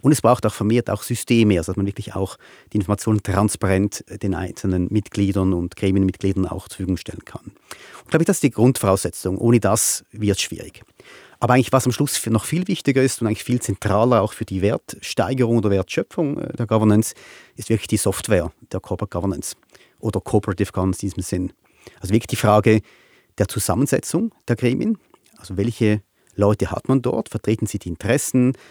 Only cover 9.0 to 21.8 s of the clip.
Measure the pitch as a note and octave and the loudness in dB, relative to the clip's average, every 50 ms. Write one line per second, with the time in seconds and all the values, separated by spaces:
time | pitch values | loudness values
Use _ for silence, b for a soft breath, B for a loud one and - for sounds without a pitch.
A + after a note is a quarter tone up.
9 | - E2+ - - - F#2+ F#2+ - - A2+ B2 A2+ - G2 G#2 A2+ - - - - | 0 -4 -6 -6 -6 -4 -4 0 2 4 4 4 4 2 2 2 0 -2 -2 -4
10 | - _ - G#2 G#2+ G2+ F#2+ - - - - - - - - - - _ _ B | -8 _ -10 -4 0 0 0 0 -2 -6 -8 -12 -14 -16 -20 -20 -20 _ _ B
11 | B B B B B B B B - - B2 C3 B2+ - - C3 - C3 A#2 - | B B B B B B B B 0 4 4 4 4 4 2 2 2 2 -2 -2
12 | D3 C#3+ - - - A2 A2+ G#2+ - - D3+ F3 F3+ - F#3+ - - C#3+ C3 C3+ | -2 -2 -4 -4 -2 0 -2 -2 0 -2 -4 -4 -2 -2 -4 -4 0 0 2 2
13 | C3 C3 - - A#2 G#2+ A2 - - - B2 B2 - - G2 - - G#2 G2 G#2 | 2 0 0 -2 -2 -2 -2 -4 -4 -4 -4 -2 -2 -4 -6 -2 -2 0 2 4
14 | A2+ B2+ B2 G#2+ G2 G#2+ - - A2 - F#2+ F#2 F#2 G#2 A#2+ - _ - - - | 4 4 4 4 2 0 -2 -6 -8 -6 -4 0 0 0 0 -2 _ -10 -18 -14
15 | - - - - G2 A2 C3+ B2+ B2 A2+ A#2 A2+ G#2 G#2 G2 F#2+ F#2 - - - | -12 -8 -4 -2 -2 -2 0 0 0 2 2 2 2 2 2 0 0 -2 -4 -6
16 | - - - - E3 C#3 - - - - - - A#2 - A2+ A2 A2 G#2+ G#2 G#2+ | -6 -6 -4 -4 -4 -4 -4 -6 -8 -8 -6 -6 -2 0 2 4 4 6 6 4
17 | A2 - - B B B B B B B B B A2 - A2+ G#2 - - - G#2+ | 4 2 -2 B B B B B B B B B -4 -2 -2 -2 -2 0 -2 0
18 | - G2+ F#2+ - - - G#2+ F2+ E2 D#2+ - _ - - - F#2 - - G2 - | 0 0 -2 -2 -2 0 2 2 0 0 -6 _ -16 -10 -10 -10 -8 -6 -8 -6
19 | G#2+ - - F2 G2 G2 F#2 - - - - _ _ b b b b b b b | -6 -6 -6 -4 -2 -4 -4 -4 -6 -12 -14 _ _ b b b b b b b
20 | - A2 - G2+ - - - G#2+ - - F#2+ - G2+ - - F#2+ F#2 F#2+ F#2 - | -6 -4 -4 -4 -2 0 0 0 0 0 -2 -2 -4 -4 -2 -2 -2 -2 -2 -2
21 | - G2 - - F2+ - - F2+ F#2 - - _ _ B B B | -6 -8 -6 -6 -8 -6 -4 -4 -4 -6 -8 _ _ B B B